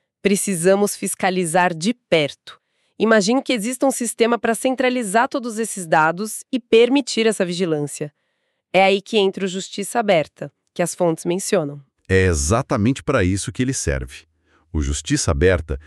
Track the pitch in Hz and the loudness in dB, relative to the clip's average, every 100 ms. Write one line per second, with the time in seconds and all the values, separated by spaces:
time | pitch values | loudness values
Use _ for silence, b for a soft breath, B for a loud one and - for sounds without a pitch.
0 | _ _ 196 196 - 175 175 196 208 - | _ _ -2 0 -2 0 2 4 2 -2
1 | 196 - 190 185 170 180 180 160 185 - | -8 -2 -2 0 0 2 2 0 -4 -4
2 | - 165 143 - - - _ _ _ - | 0 0 0 -4 -20 -20 _ _ _ -2
3 | 214 220 185 262 269 247 214 254 277 - | 2 2 4 0 0 -2 -4 -2 -2 -2
4 | 240 - 220 233 226 220 262 254 254 254 | -4 0 0 0 -2 -2 -2 0 0 -2
5 | 208 214 262 285 233 214 226 196 165 165 | 0 0 0 -2 -6 -6 -6 -6 0 2
6 | 156 175 214 - - 254 - 226 240 277 | 2 0 -6 -10 -6 -6 4 6 6 4
7 | 247 - 220 - 180 175 180 151 147 - | 0 0 0 0 -2 -2 -2 -2 -4 -8
8 | 151 _ _ _ _ _ _ 180 196 196 | -12 _ _ _ _ _ _ 2 4 2
9 | - 220 196 190 190 185 - - 202 240 | 0 0 2 0 -6 -6 -10 -10 -6 -4
10 | 208 170 143 - 143 _ _ - 170 - | 2 0 0 -8 -16 _ _ -4 -4 0
11 | 175 160 175 180 - 196 147 143 - _ | -2 0 -2 -4 0 -2 -2 -8 -20 _
12 | - 95 92 78 73 113 - 143 104 135 | 0 2 2 2 0 0 0 0 0 0
13 | - 135 92 98 - 98 127 131 - 67 | -2 0 2 0 -4 -4 -4 -4 -4 -4
14 | 64 - - _ _ _ _ 78 71 71 | -6 -16 -20 _ _ _ _ -4 -2 -4
15 | - 147 - 71 90 90 78 69 | -2 -2 0 2 2 2 -2 -10